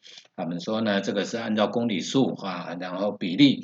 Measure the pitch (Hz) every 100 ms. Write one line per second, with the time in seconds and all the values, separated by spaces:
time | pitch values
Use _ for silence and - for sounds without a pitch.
0 | - - - - 85 87 107 110 110 98
1 | 98 101 90 113 113 107 101 120 117 90
2 | - 135 104 80 98 90 82 87 90 90
3 | 104 - 92 95 143 -